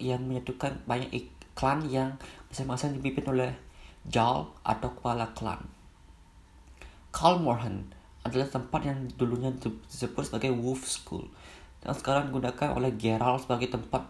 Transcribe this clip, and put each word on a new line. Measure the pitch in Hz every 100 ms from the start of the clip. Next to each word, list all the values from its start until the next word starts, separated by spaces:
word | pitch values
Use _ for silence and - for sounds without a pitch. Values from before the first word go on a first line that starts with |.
yang | 127 127 127
menyatukan | 127 123 131 139 139
banyak | - 123 131 123
ik-, | - - - -
klan | 135 147 151
yang | 131 131 135 - - -
masing-masing | - 135 127 147 135
dipimpin | 135 131 135
oleh | 131 127 127 - - - -
Jarl | - 117 117 - - - -
atau | 110 123
kepala | - 120 120 113
klan. | - 110 - - - - - - - - - - - - - - - -
Kalmorhen | - 165 180 151 117 113 98 98 - - - 120
adalah | 127 135
tempat | 135 123 156 147
yang | 135 127 -
dulunya | 123 120 131 127
di-, | 117 107 -
disebut | - 120 - 143
sebagai | 113 135
Wolf | 120 123 131
School | - - - - - - - - - -
dan | - 143
sekarang | - 139 139
digunakan | 131 127 123 147 139
oleh | 131 107
Geralt | 113 113 123 127 -
sebagai | 120 123
tempat | 117 - 135